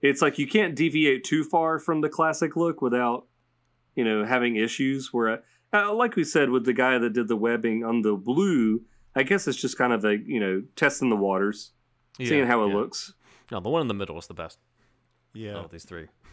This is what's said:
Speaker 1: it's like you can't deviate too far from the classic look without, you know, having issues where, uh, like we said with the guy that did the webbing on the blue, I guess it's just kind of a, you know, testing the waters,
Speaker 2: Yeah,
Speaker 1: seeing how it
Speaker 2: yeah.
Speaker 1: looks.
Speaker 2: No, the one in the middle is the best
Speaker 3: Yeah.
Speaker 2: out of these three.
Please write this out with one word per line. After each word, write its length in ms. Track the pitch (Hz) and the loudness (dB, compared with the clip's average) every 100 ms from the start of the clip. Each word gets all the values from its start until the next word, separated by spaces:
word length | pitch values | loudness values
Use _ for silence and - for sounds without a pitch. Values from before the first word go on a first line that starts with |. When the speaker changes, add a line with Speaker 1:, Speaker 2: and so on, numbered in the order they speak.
Speaker 1:
it's 200 | 143 139 | 0 2
like 180 | 151 - | 0 0
you 80 | 139 | 0
can't 260 | 214 208 | 2 2
deviate 520 | 143 160 151 151 131 - | 0 0 2 2 2 0
too 180 | 156 | -2
far 340 | 151 170 160 160 | 0 0 2 0
from 200 | 165 156 | 0 0
the 80 | 151 | -2
classic 460 | 151 160 151 156 160 | 0 0 0 -2 0
look 260 | 170 156 | -2 0
without, 440 | 127 123 123 120 - _ _ _ _ _ _ - | 0 2 0 -2 -8 _ _ _ _ _ _ -2
you 80 | 113 | 0
know, 180 | 107 107 | 0 0
having 300 | 127 120 110 | 0 2 0
issues 560 | 113 - 135 135 135 | -2 -2 -2 -4 -4
where, 300 | 120 113 113 - _ _ | -2 -2 -2 -8 _ _
uh, 200 | 208 208 | 0 0
like 220 | 220 240 233 | 0 0 0
we 80 | |
said 260 | 151 160 135 | 0 2 4
with 140 | 127 117 | 2 2
the 80 | |
guy 240 | 120 127 127 | 2 2 2
that 140 | 117 | 2
did 140 | 113 110 | 0 0
the 80 | 110 | 0
webbing 480 | 113 117 113 113 | 0 0 0 -2
on 180 | 117 117 | 0 0
the 120 | 107 101 | 2 0
blue, 680 | 110 139 196 147 110 110 - _ _ 135 | 0 2 2 4 2 0 -4 _ _ -2
I 80 | |
guess 240 | 135 196 147 | 2 0 0
it's 100 | 127 | -4
just 180 | 123 - | -6 0
kind 140 | 127 | 0
of 140 | 117 107 | 2 2
a, 120 | 104 | 0
you 220 | - 127 | -2 -2
know, 240 | 98 95 120 - | -2 -2 -6 -2
testing 320 | 147 - 131 | 0 0 0
the 60 | 107 | 2
waters, 560 | 98 95 101 104 - _ _ _ _ - | 0 0 -2 -4 -14 _ _ _ _ -10
Speaker 2:
Yeah, 120 | 123 | 0
Speaker 1:
seeing 180 | 147 123 | 2 4
how 160 | 117 | 2
it 60 | 104 | 2
Speaker 2:
yeah. 60 | 101 | 0
Speaker 1:
looks. 380 | 120 - - - _ _ _ | -2 -8 -14 -18 _ _ _
Speaker 2:
No, 80 | 107 | -8
the 100 | 95 | -2
one 120 | 160 | -2
in 60 | 131 | -2
the 40 | |
middle 240 | 101 92 80 | -4 -6 -10
is 100 | - | -14
the 60 | |
best 260 | 85 80 - _ _ _ _ _ _ _ | -14 -14 -16 _ _ _ _ _ _ _
Speaker 3:
Yeah. 240 | 110 107 101 | -16 -12 -12
Speaker 2:
out 80 | 82 | -14
of 60 | |
these 120 | 82 | -18
three. 240 | - 87 78 _ - | -16 -16 -16 _ -20